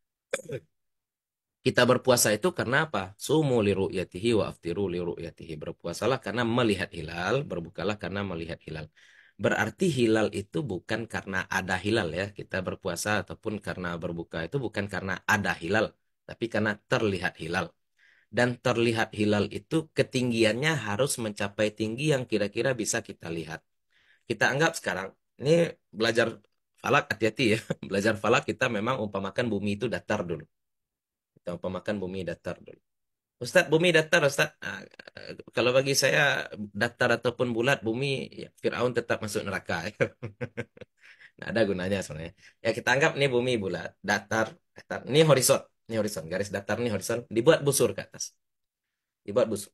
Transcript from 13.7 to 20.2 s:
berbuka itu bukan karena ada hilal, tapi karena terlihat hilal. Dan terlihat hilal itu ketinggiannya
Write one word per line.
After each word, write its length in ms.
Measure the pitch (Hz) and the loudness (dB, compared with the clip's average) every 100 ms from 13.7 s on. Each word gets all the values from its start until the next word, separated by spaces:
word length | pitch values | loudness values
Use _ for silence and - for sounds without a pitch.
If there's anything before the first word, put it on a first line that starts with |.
| 85 87 85 | -6 -6 -4
berbuka 380 | 85 85 82 85 82 | -6 -6 -8 -8 -4
itu 80 | 143 | -4
bukan 320 | 110 104 101 | -4 -4 -4
karena 320 | 90 95 90 - | -4 -4 -4 2
ada 240 | 104 95 | 2 2
hilal, 400 | 82 85 107 95 - _ _ - | -2 0 2 0 -4 _ _ -18
tapi 200 | - 113 | -8 -4
karena 240 | 107 107 101 - | 0 0 -2 -2
terlihat 460 | 127 107 92 90 - | 0 2 0 -4 -6
hilal. 240 | 80 90 85 _ _ _ _ _ _ 110 | -4 -2 -4 _ _ _ _ _ _ 0
Dan 120 | 123 120 | 0 2
terlihat 480 | 127 117 117 110 110 | 0 2 2 2 -2
hilal 320 | 104 107 104 101 | 0 2 2 0
itu 240 | 101 - 120 - | -4 -4 -2 0
ketinggiannya 800 | - - 131 | -2 0 0